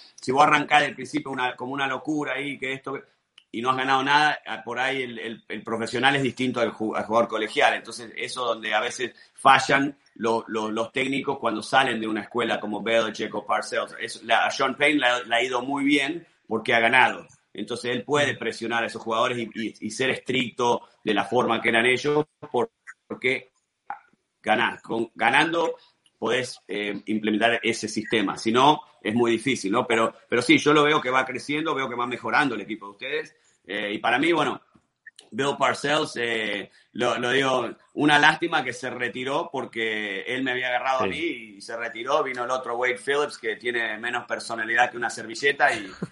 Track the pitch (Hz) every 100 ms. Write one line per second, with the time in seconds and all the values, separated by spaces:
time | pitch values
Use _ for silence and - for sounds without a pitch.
0 | - - - 135 151 151 135 151 143 -
1 | 127 151 139 131 127 - 127 139 139 127
2 | 147 151 143 131 143 127 131 135 139 135
3 | - _ _ - _ - 127 131 131 135
4 | 135 147 151 143 - 110 110 120 131 135
5 | 123 113 113 110 _ 107 107 110 113 120
6 | 135 143 131 - 127 120 113 - 110 90
7 | 104 113 110 110 107 143 123 104 113 113
8 | 110 - 123 131 120 113 110 107 120 -
9 | 120 - _ _ 139 131 - 131 143 -
10 | _ - 113 113 - 110 107 110 113 135
11 | 135 139 143 135 113 107 - 135 143 113
12 | 110 110 101 120 113 104 104 104 101 113
13 | 110 107 107 104 - 107 - 117 104 -
14 | 113 - 110 110 110 - 135 117 147 147
15 | 123 123 113 117 131 123 127 139 139 143
16 | 139 170 - _ - 110 107 120 113 127
17 | 113 92 - _ _ - 104 117 120 123
18 | 117 147 143 117 113 107 113 117 110 107
19 | 113 113 127 123 110 - 110 - 110 -
20 | 131 127 - 127 120 - 120 - - _
21 | - 101 98 120 113 113 120 117 120 127
22 | 143 147 151 _ - 123 113 _ - -
23 | _ 107 127 127 - _ _ _ _ -
24 | _ _ _ _ 107 110 107 - - 113
25 | 113 - 113 143 165 170 165 - _ _
26 | _ _ 113 127 123 - - 104 104 98
27 | - 107 107 107 117 117 113 107 107 110
28 | - 113 98 - 113 120 143 151 - _
29 | 101 117 117 113 135 117 95 117 117 113
30 | 113 - _ 120 120 147 147 151 147 151
31 | 127 131 127 123 - 147 160 135 135 120
32 | 120 117 113 123 143 107 98 104 101 101
33 | 131 151 156 _ _ _ - 101 104 104
34 | 123 123 160 165 139 101 _ _ _ _
35 | - - _ 110 139 113 127 120 143 151
36 | 151 123 120 113 107 104 - _ _ -
37 | 120 117 123 131 135 127 110 110 _ -
38 | 147 147 156 156 170 160 127 113 131 117
39 | 120 120 127 147 175 135 113 117 113 107
40 | 104 98 - 127 131 127 127 123 131 131
41 | - 143 165 123 110 101 104 117 117 113
42 | 123 151 135 123 120 131 120 120 127 123
43 | - 143 143 - 113 104 120 120 113 107
44 | 120 120 120 110 - 113 110 120 123 120
45 | 120 120 110 117 139 147 143 113 98 92
46 | -